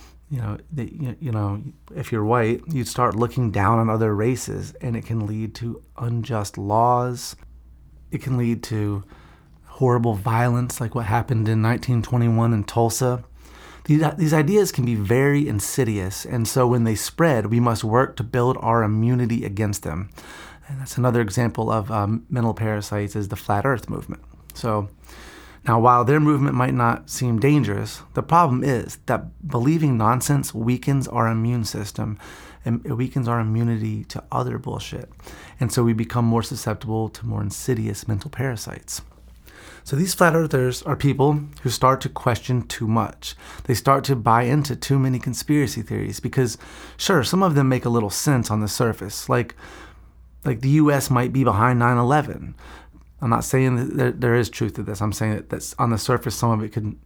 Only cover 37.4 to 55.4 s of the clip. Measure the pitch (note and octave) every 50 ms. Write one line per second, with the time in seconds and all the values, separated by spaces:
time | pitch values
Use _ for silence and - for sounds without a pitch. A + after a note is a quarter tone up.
37.4 | G#2+ G2+ - - - - B2+ A2 A2 A2 G#2+ - - - G#2+ G2 - D3 - -
38.4 | C3 C3+ A#2+ G#2+ - - - - - - - - - - - - - - - -
39.4 | - - - - - - - - - - C#3 C3+ F3+ F#3 - - F#3 E3+ D3+ E3
40.4 | D#3+ D3+ - C3 B2+ B2+ B2 - - D#3+ C3+ C#3+ - C#3+ B2+ C3+ C3+ D3 D3+ D3
41.4 | D3 - - - - B2+ A2 - B2+ B2+ C3 C3 - C3 - - - B2+ A#2 -
42.4 | - - B2+ A#2+ A2 - - - A#2 A2 A2+ A2+ G2 - - - - - - -
43.4 | - - - - - - B2 G#2 - C3+ C#3 C#3 A#2+ - C#3 A#2+ G#2 A#2+ A2+ A#2
44.4 | B2 C3 C3+ D3+ C#3 C#3+ B2 - - - C#3 C#3 C3 C3 B2+ A#2+ - C3 A#2+ -
45.4 | - - D3+ D3 C#3+ - - A#2 G2+ - A2+ G#2 G#2 G2+ G2+ - - B2 - C3+
46.4 | B2+ A#2 A2+ - - - - - - - - - - - G3 D#3 A#2+ - - F#3
47.4 | G3 F3+ D3+ C#3+ C3+ C3 C3 B2 - B2 A#2 A#2+ G#2+ G2+ - - - D#3 C#3+ B2
48.4 | G#2+ - G#2+ G#2+ G#2+ G#2 - - B2 A2+ G2+ - F#2+ G2+ - - - - B2+ B2
49.4 | A#2 - - - - - - - - - - - - - - - - - - -
50.4 | - C#3+ B2 A2+ B2+ C3+ C#3+ D#3 D3+ D3 C#3+ C#3 - - C3 B2 B2+ A#2+ A#2 C3+
51.4 | C3 B2 G2+ G2+ A2+ B2+ B2 A#2+ A#2+ A#2+ B2 A#2+ A#2+ A#2+ C#3+ C#3+ - - - -
52.4 | - - - - - - - - - - - - - - - - - A#2 A#2 A#2
53.4 | A2+ - - C3 C3 C3 B2+ A#2+ C3 - - - B2+ B2 - - B2 A#2+ A#2 A#2+
54.4 | A#2 - - - A#2 G#2 - - G#2 G#2 G#2+ F#2+ G#2 G#2+ G2 - A2 A2 G#2+ G2